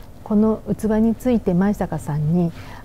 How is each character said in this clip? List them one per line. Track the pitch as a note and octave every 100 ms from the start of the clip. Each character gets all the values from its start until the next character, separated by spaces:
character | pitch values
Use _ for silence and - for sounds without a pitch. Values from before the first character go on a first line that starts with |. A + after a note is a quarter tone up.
| - -
こ | - G#3
の | A3 G#3+ -
器 | - A3 G#3+
に | A3+ G#3+
つ | B3+
い | A3+
て | G3
前 | F3 G3+
坂 | G3+ F3+ D#3
さ | -
ん | D3+ D3+
に、 | F3 E3+ - - -